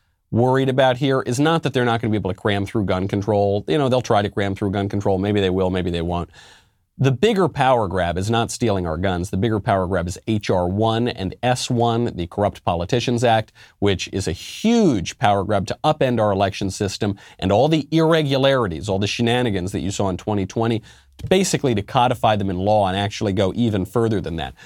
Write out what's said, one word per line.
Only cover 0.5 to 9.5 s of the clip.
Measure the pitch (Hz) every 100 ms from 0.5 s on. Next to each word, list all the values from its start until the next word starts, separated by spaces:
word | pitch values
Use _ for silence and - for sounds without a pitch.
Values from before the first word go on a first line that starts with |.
| 131 135
about | 131 131 123
here | 139 131
is | - 127
not | 151 165
that | 143
they're | 127
not | 123 113
gonna | 113
be | 107
able | 95
to | -
cram | 110 101
through | 98 113 95
gun | 92 98
control. | 104 95 104 101 101 98
You | 156
know, | 135
they'll | 127
try | - 107
to | 104
cram | 101 98
through | 95 101
gun | 101 98
control. | 101 101 95
Maybe | 101 104
they | 95
will, | 92 92
maybe | 92 90
they | 85
won't. | 85 87 85 - - - _ _ _ -
The | 131
bigger | 123 214 202 170
power | - 131 123 101
grab | 92 87 85
is | 95
not | 117 117
stealing | - 117 95 87
our | 78
guns. | 95 90 87
The | 95
bigger | 110